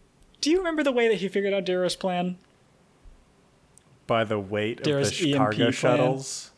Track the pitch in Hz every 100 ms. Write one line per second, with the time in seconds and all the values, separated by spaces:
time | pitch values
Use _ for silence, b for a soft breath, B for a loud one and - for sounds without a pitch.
0 | _ _ _ _ 277 349 359 311 285 240
1 | 233 202 190 196 196 196 185 180 180 175
2 | 190 180 180 180 _ _ _ _ _ _
3 | - - _ _ _ _ _ _ _ _
4 | - 117 110 107 98 104 107 123 160 143
5 | 143 - 170 139 107 107 117 131 131 123
6 | 127 135 135 - -